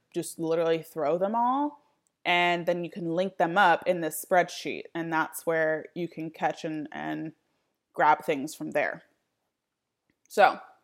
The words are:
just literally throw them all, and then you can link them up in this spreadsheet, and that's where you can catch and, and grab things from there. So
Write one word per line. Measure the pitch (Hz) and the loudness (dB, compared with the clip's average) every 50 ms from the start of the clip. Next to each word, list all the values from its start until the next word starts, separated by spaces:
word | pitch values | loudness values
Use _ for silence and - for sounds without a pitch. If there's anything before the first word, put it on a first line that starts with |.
| _ _ _ | _ _ _
just | 170 160 - - - | -6 -6 -6 -8 -6
literally | 165 160 165 170 165 165 165 160 156 | -2 -2 0 2 2 2 0 0 -2
throw | - - 160 151 143 160 175 | -8 -6 -4 0 0 2 0
them | 185 202 220 | 0 0 0
all, | 233 240 247 254 277 294 294 294 - _ _ _ _ _ _ _ _ _ | 0 0 2 0 0 -2 -2 -4 -10 _ _ _ _ _ _ _ _ _
and | 175 175 175 175 175 175 175 165 | 0 2 2 4 2 2 0 0
then | 175 175 175 175 | -2 -2 -2 -4
you | 165 | -8
can | - 208 175 165 165 | -8 -6 -4 -2 -2
link | 170 190 190 - | -2 -2 -2 0
them | - 180 165 165 | 0 -2 2 4
up | 196 208 180 165 160 - | 4 6 6 4 4 2
in | - - 180 | 0 0 0
this | 165 - - - - | -2 -4 -6 -6 -4
spreadsheet, | - 190 180 170 170 - - - 151 107 73 - - _ | 2 4 4 4 2 -2 -8 -8 -6 -8 -8 -10 -10 _
and | 170 165 165 165 | -8 -6 -2 0
that's | 160 156 - - - - | 0 0 0 -4 -6 -4
where | - 165 160 160 156 156 156 - - _ | -2 0 2 2 0 0 -2 -4 -10 _
you | 170 175 165 | -8 -8 -8
can | - - 160 160 | -8 -10 -10 -10
catch | 160 - 180 156 156 - - | -8 -2 -2 -2 -2 -2 -8
and, | 165 156 156 147 - - | -8 -6 -8 -8 -10 -10
and | 147 151 156 156 156 156 160 - _ _ _ _ _ _ _ _ _ _ _ _ | -10 -8 -8 -6 -6 -8 -10 -12 _ _ _ _ _ _ _ _ _ _ _ _
grab | - 170 151 156 - - | 2 6 6 6 4 2
things | - 160 139 131 156 - | -2 -2 -2 -4 -8 -8
from | - 156 156 143 | -10 -12 -4 -2
there. | 151 131 85 - 170 - _ _ _ _ _ _ _ _ _ _ _ _ _ _ _ _ _ _ _ _ _ _ _ _ _ | 0 0 0 -4 -8 -14 _ _ _ _ _ _ _ _ _ _ _ _ _ _ _ _ _ _ _ _ _ _ _ _ _
So | - 220 196 151 101 98 - - - _ | 4 6 6 6 6 0 -10 -18 -20 _